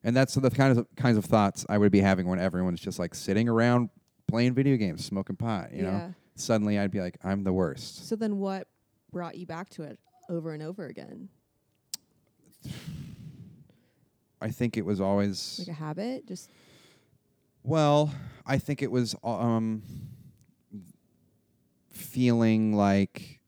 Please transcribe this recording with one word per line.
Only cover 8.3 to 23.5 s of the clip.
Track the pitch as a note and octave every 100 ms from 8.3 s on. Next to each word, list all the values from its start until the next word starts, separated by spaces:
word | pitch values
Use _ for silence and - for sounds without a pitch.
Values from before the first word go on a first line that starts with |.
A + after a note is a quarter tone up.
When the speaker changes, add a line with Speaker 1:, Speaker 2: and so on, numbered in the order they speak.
| G3+
Speaker 2:
what | G3 F#3+ - _ _ _ _
brought | F3 E3+ -
you | E3+
back | E3 F#3
to | -
it | D3 - _ _ -
over | E3+ D#3+
and | D3+
over | D#3 G3 D#3+
again? | - - - G3 _ _ _ _ _ _ - _ _ _ _ _ _ - - - - - - - - - - _ _ _ _ _ _ _ _
Speaker 1:
I | A2
think | - A#2+ A2+
it | F2+
was | G2
always | G2 G2+ G2+ F#2 - -
Speaker 2:
Like | F3
a |
habit? | D3+ D#3 D#3 A3+ C4 -
Just | F#3 - _ _ - _ _ _ _ _ _ _ _
Speaker 1:
Well, | C3 D#3+ D3 D3 D3+ C3+ - - -
I | C3+
think | - C#3+
it | C3
was, | B2 A2+ -
um, | A#2 G#2+ A#2 A2+ A2+ A2 - - - - - _ _ _ _ G2+ F2 _ _ _ _ _ _ _ _ _ _
feeling | - - B2+ B2 A#2 A2+ A2 A2 G#2+
like | G2+ G2 G2 - - - _